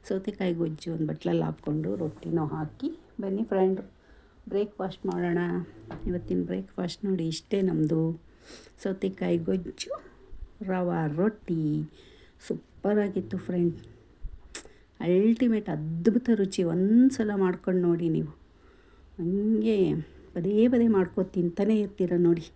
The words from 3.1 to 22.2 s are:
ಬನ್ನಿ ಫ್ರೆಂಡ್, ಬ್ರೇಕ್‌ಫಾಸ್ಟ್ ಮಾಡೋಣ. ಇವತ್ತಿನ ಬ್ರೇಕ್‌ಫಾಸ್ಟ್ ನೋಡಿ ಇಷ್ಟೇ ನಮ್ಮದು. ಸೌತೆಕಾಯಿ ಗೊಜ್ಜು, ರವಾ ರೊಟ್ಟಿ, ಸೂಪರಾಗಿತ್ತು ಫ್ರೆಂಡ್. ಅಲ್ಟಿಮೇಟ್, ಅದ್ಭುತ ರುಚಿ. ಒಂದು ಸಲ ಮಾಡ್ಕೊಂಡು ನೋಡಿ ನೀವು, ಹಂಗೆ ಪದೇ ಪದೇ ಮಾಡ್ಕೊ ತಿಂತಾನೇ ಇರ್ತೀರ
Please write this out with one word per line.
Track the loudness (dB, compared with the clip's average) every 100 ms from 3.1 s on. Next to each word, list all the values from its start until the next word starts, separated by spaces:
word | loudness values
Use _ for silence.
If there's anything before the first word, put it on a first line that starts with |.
| -8
ಬನ್ನಿ | -4 -4
ಫ್ರೆಂಡ್, | 0 2 2 0 -6 _ _ -20 -20 -20 -6
ಬ್ರೇಕ್‌ಫಾಸ್ಟ್ | -4 -4 -6 -8 -6 -6
ಮಾಡೋಣ. | -2 0 0 -2 -4 -6 -16 -16 -8 -6
ಇವತ್ತಿನ | -6 -2 -2 -2
ಬ್ರೇಕ್‌ಫಾಸ್ಟ್ | -6 -8 -8 -8 -4
ನೋಡಿ | -2 -2 -2
ಇಷ್ಟೇ | -6 -4 0
ನಮ್ಮದು. | 0 0 0 0 0 -4 -14 -20 -20 -20 -20 -8
ಸೌತೆಕಾಯಿ | -6 -4 -4 -4 -2 0 0
ಗೊಜ್ಜು, | -4 -4 -12 -10 -10 -12 -20 -16 -14 -14 -10 -4
ರವಾ | -2 0 0 -2 0
ರೊಟ್ಟಿ, | 0 -2 -4 -2 0 -2 -6 -14 -20 -20 -20 _ -8
ಸೂಪರಾಗಿತ್ತು | -8 _ -4 0 2 2 -2 -4 -6 -4
ಫ್ರೆಂಡ್. | 0 0 0 -16 -20 _ _ -12 -12 -12 -12 -12 -20 _ _
ಅಲ್ಟಿಮೇಟ್, | 2 4 4 4 2 2 -2
ಅದ್ಭುತ | -6 -4 2 2 2 2 2
ರುಚಿ. | 2 0 0
ಒಂದು | 2 6 6 6
ಸಲ | 4 -2 2
ಮಾಡ್ಕೊಂಡು | 0 0 0 2 2
ನೋಡಿ | 2 2 0
ನೀವು, | -2 -10 -20 _ -20 _ _ -20 -20 -6
ಹಂಗೆ | -2 0 2 2 2 2 2 0 -6 -18 -10
ಪದೇ | -4 0 4 4
ಪದೇ | 6 4 4
ಮಾಡ್ಕೊ | 2 0 -2 0
ತಿಂತಾನೇ | -2 0 2 2
ಇರ್ತೀರ | 0 -2 0 4